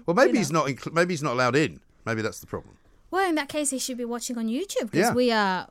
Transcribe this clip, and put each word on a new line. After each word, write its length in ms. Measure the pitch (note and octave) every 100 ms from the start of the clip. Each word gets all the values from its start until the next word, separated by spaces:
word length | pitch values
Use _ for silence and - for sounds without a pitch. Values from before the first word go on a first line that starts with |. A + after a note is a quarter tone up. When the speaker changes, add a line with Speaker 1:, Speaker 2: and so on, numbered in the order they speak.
| -
Speaker 1:
Well, 100 | F3
maybe 180 | C4+
Speaker 2:
you 40 | B3
Speaker 1:
he's 120 | D3+
Speaker 2:
know. 100 | D#3+ C#3
Speaker 1:
not 40 |
incl-, 240 | B2 -
maybe 200 | D#3+ F3+
he's 100 | E3+
not 100 | D3
allowed 220 | A#2+ B2 C3
in. 240 | D3+ - _ _ -
Maybe 160 | A2+
that's 180 | G#2+ -
the 80 | -
problem. 280 | G2+ - - _ _ _
Speaker 2:
Well, 180 | F4 F#4+
in 60 | D#4
that 120 | C#4
case, 200 | D#4 C#4+
he 80 | C4
should 200 | - A#3+
be 80 | A#3
watching 320 | A#3+ - A#3
on 80 | A3+
YouTube 440 | B3 G4 - A#3+
'cause 40 | D3+
Speaker 1:
Yeah. 180 | A3+
Speaker 2:
we, 180 | A#3 B3
uh, 340 | A3+ G3+ F#3 -